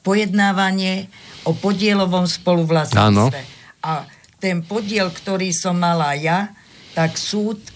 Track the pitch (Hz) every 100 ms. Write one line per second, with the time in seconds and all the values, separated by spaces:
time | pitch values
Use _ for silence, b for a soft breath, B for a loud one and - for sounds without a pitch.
0 | - 202 208 202 202 190 190 190 190 185
1 | 190 B B B - 165 196 185 208 202
2 | 190 185 180 - - 175 165 165 143 117
3 | 107 101 117 139 - B B - 156 156
4 | 139 B B _ 190 175 165 208 208 214
5 | 185 170 - 190 190 170 185 175 175 170
6 | 147 143 160 175 208 B B B B -
7 | 160 - - 208 214 214 -